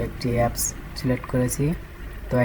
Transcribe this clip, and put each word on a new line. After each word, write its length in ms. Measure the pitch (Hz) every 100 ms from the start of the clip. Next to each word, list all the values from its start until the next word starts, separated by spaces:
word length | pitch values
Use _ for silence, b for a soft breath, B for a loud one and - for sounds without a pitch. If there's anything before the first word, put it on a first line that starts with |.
| 110
একটি 220 | - 127 117
অ্যাপস 260 | 117 - - - - -
সিলেক্ট 280 | 127 123 -
করেছি। 320 | 127 123 - 147 175 - - - - -
তো 60 | 127